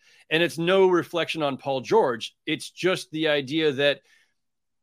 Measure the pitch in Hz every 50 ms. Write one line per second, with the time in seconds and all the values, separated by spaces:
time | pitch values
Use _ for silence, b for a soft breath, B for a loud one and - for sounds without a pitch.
0 | _ _ _ _ _ - 156 160 175 170 - 160 165 175 190 190 190 185 180 170
1 | 151 - - 170 160 - - 160 151 143 131 123 - 143 135 131 117 - - 226
2 | 190 135 120 113 - - - _ _ - 156 131 - - - - 165 185 185 -
3 | - - 151 156 160 151 147 147 139 123 151 160 160 151 135 131 143 143 135 -
4 | _ _ _ _ _ _ _ _ _ _ _ _ _ _ _ _